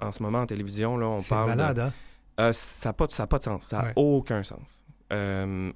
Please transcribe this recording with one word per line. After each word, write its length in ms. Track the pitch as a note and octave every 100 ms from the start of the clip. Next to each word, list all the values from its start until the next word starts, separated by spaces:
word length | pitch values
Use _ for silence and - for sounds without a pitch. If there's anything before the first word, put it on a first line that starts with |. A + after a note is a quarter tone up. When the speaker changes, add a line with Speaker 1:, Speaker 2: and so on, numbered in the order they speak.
| G#2+
Speaker 1:
en 40 |
ce 120 | -
moment 160 | G#2+ A#2
en 80 | A#2+
télévision, 500 | G#2 G2+ G#2 A2+ B2
là, 80 | A2+
on 140 | G#2
Speaker 2:
C'est 100 | F#2+
Speaker 1:
parle 220 | A2 A2+
de 40 | A#2
Speaker 2:
malade, 240 | D3+ A#2+
hein ? 140 | B2+ - - - - -
Speaker 1:
Euh, 120 | A#2
ça 380 | A2+ - - A2+
a 40 |
pas 120 | - D#3
de, 60 |
ça 120 | -
a 40 | G#2+
pas 100 | C#3+
de 60 |
sens. 200 | A2+ G2 -
Ça 120 | G#2+
a 40 | A#2
Speaker 2:
Ouais. 80 | B2+
Speaker 1:
aucun 460 | D3 C#3 - G#2+
sens. 420 | G2 - - - - - -
Euh, 580 | G#2 G2+ G2 F#2+ F#2+ F#2